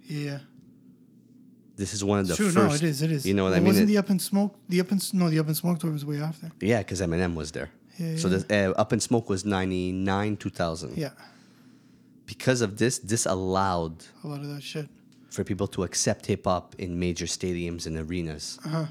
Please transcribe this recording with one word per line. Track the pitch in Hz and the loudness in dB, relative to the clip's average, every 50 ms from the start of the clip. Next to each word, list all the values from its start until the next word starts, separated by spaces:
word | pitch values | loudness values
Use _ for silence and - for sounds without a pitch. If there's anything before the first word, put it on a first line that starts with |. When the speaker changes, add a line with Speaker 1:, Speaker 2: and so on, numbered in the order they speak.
| - | -12
Speaker 1:
Yeah. | - 156 147 147 143 143 139 - - - - - - - - - - - - - - - - - - - - - - - - - - - - | -10 -8 -6 -6 -6 -8 -8 -12 -16 -20 -20 -20 -20 -20 -20 -20 -20 -20 -20 -20 -20 -20 -20 -20 -20 -20 -20 -20 -20 -20 -20 -20 -18 -10 -6
Speaker 2:
This | 101 92 - | -6 -6 -4
is | 101 101 | -2 0
one | 101 104 101 | 2 2 2
of | 98 90 | 2 2
the | 85 | 2
Speaker 1:
True, | - 214 - | 2 2 2
Speaker 2:
first. | 165 | 4
Speaker 1:
no, | - - 185 147 | 6 6 6 4
it | 147 165 | 2 2
is, | 165 147 131 | 0 0 0
it | 151 160 | 0 0
is. | 160 143 131 | 0 0 0
Speaker 2:
You | 190 196 | 2 2
know | 202 190 | 2 4
what | 190 | 4
Speaker 1:
Well, | 190 180 | 4 6
Speaker 2:
I | |
mean? | 175 190 | 6 6
Speaker 1:
wasn't | 196 202 214 208 | 6 6 6 6
Speaker 2:
It | 208 | 6
Speaker 1:
the | 202 | 4
Up | 196 - | 4 2
in | 202 175 | 0 0
Smoke, | - - - 196 202 202 - - - - | 0 0 2 2 2 0 -2 -8 -6 0
the | 180 175 | 0 2
Up | 180 180 | 2 2
in | 208 190 | 0 -2
S-, | - - - | 0 0 0
no, | 185 180 170 | 2 2 4
the | 156 160 | 2 2
Up | 156 151 | 2 0
in | 160 | -2
Smoke | 156 - 175 175 160 | -2 0 0 0 0
tour | - 165 | -2 -2
was | 156 147 143 | -4 -4 -4
way | 143 147 143 | -4 -4 -4
after. | 147 156 160 - - 165 - - | -4 -4 -6 -8 -12 -16 -8 -2
Speaker 2:
Yeah, | - 98 117 113 95 | 0 2 2 2 0
'cause | - 101 90 | -2 -2 -2
Eminem | 95 85 82 85 92 90 85 | 0 0 2 2 2 0 0
was | 80 73 76 | -2 -6 -6
there. | - 60 65 78 - _ _ _ - - | -6 -8 -8 -10 -10 _ _ _ -12 -8
Speaker 1:
Yeah, | 170 165 160 160 | -6 -6 -4 -2
Speaker 2:
So | - 95 | 0 2
Speaker 1:
yeah. | 92 95 | 2 2
Speaker 2:
this, | 82 - 104 104 98 95 | 2 2 2 4 4 4
uh, | 92 - | 4 2
Up | 107 - 123 | 2 2 2
in | 110 | 0
Smoke | - - 123 117 113 - | 2 2 0 0 2 0
was | 101 92 92 | -2 -2 -2
ninety-nine, | 104 101 92 92 95 92 90 90 90 92 92 95 98 95 98 104 107 104 101 | 0 0 0 0 0 0 -2 -2 -2 -2 -2 0 0 0 0 0 -2 -2 -4
two | - 98 | -6 -6
thousand. | - - 90 85 80 78 - 65 - - | -4 -2 -2 -2 -2 -4 -8 -8 -6 -6
Speaker 1:
Yeah. | 151 135 - - - - - - - - - - - - - - _ _ - - _ _ - - - | -6 -6 -8 -12 -20 -20 -20 -20 -20 -20 -20 -20 -20 -20 -20 -20 _ _ -20 -20 _ _ -20 -20 -16
Speaker 2:
Because | - - - - 127 131 120 | -14 -12 -2 2 2 2 4
of | 120 101 101 107 | 2 0 2 2
this, | 110 120 127 - | 2 2 2 0
this | - - 117 113 - - | -2 -2 0 0 2 0
allowed | 95 92 92 92 92 92 98 95 90 87 82 80 80 82 - - - - - | 0 0 0 2 2 2 2 2 2 0 0 -2 -6 -10 -16 -20 -20 -14 -12
Speaker 1:
A | 156 | -10
lot | 147 143 | -10 -8
of | 143 143 | -8 -10
that | 147 147 135 | -10 -10 -10
shit. | - - 160 151 - - - _ - - - - - | -10 -8 -8 -10 -10 -12 -20 _ -20 -20 -20 -20 -10
Speaker 2:
for | - - 95 | -6 -6 -4
people | - 104 92 101 95 | -2 -2 -2 -2 -2
to | - - 92 | -2 -2 -4
accept | 85 - - - - 104 - - | -2 -2 0 0 0 0 0 -2
hip | - 104 92 - | -2 -2 0 2
hop | 101 90 87 - - - - | 0 0 0 -2 -6 -10 -10
in | 95 90 87 87 | -8 -6 -2 -2
major | 90 90 85 80 87 | 0 0 -2 -2 -4
stadiums | 82 - - - 92 90 87 87 85 85 85 82 | -6 -4 -4 -4 -4 -2 -2 -4 -4 -6 -6 -6
and | 82 80 | -6 -6
arenas | 80 80 78 90 90 85 80 78 76 - - - - - | -6 -4 -4 -4 -4 -4 -4 -6 -8 -10 -12 -12 -10 -8
Speaker 1:
Uh-huh. | 160 156 165 156 156 | -6 -4 -4 -4 -6